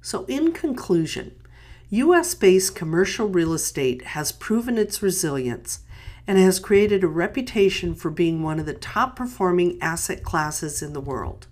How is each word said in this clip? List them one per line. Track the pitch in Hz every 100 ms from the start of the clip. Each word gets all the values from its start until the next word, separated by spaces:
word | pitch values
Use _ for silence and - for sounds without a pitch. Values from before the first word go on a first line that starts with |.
So | - 196 -
in | 269 320
conclusion, | 330 320 247 - 175 160 - - - - - - - -
U | 208 294
S | 349 339
based | - 196 190 185 -
commercial | 160 165 190 - 214
real | 180 160
estate | 160 - - 135 127 -
has | 151 147
proven | - - 220 240 233
its | 208 -
resilience | 202 185 160 139 123 120 - - - - - - -
and | 190
has | 190 185
created | - 202 208 196 180
a |
reputation | 156 196 277 247 220 196 180 175 165
for | 170
being | 156 170 165
one | 156 156
of | 151
the |
top | 139 - 208 254 254
performing | 247 - 190 180 175 -
asset | 160 165 - -
classes | - 165 151 151 156 147
in | 151
the | 147
world. | 139 127 82 - -